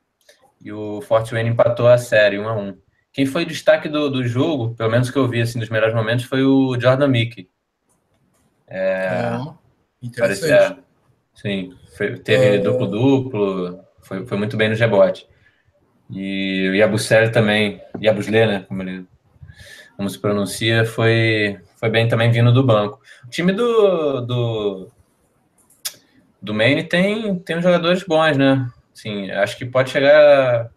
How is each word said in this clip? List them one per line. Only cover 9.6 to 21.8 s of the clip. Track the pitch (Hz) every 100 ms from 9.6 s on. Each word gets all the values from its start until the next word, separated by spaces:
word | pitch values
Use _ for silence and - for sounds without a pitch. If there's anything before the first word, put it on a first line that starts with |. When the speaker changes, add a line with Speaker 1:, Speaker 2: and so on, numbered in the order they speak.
| _ _ _ _
Speaker 2:
interessante. | 233 - 190 190 233
Speaker 1:
parecia, | 202 190 - _ _ _ _ _ _
sim, | 104 98 90 - - -
foi, | 101 120
teve | - 104 104 101
Speaker 2:
Ah. |
Speaker 1:
duplo-duplo, | 101 - 95 104 135 127 - 107 98 95 90 90 - _
foi, | - 95 92
foi | 101
muito | 107 110
bem | 107
no | 113
rebote. | 113 101 92 - - _ _ _ _ _ _ _ -
E | 95 98 98 95 95 95
o | 95
Yabusele | 104 104 - 110 113
também, | 98 104 107 104 92 - -
Yabusele, | 107 101 101 113 110
né, | 98 -
como | 95
ele, | 92 92 92 _ _ _ - - - - - -
como | 98
se | -
pronuncia, | 104 104 95 - 113 113 113
foi, | - 113 113 113 110 104 98 -
foi | _